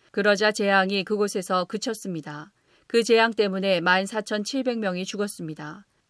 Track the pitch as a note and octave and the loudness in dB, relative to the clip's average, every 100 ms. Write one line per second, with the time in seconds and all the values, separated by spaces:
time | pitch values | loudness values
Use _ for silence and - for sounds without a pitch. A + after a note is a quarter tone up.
0 | _ - G3+ G3+ G#3+ G#3 G3+ G3 F#3+ G3 | _ 0 2 4 2 2 4 4 4 0
1 | F3+ G#3 G3+ G3+ F3+ F#3 F3+ G#3+ - A3 | -2 0 0 -2 -2 -2 -2 -4 -6 -6
2 | G3 E3+ D3+ D3 D3+ _ _ _ _ A#3 | -6 -8 -8 -14 -16 _ _ _ _ 0
3 | A3+ A3+ A3+ A3 G#3 F#3+ G3 F3+ F3 F#3 | 4 4 4 2 0 0 0 2 4 2
4 | G3 A3 G#3+ G#3 G3+ C4+ B3+ A#3 G3+ F3+ | 2 -6 -4 -4 -2 -2 -2 -2 -2 -4
5 | F#3 G3 G3+ - D#3+ D#3 D3+ F#3 _ _ | -6 -4 -6 -6 -10 -10 -12 -14 _ _
6 | _ | _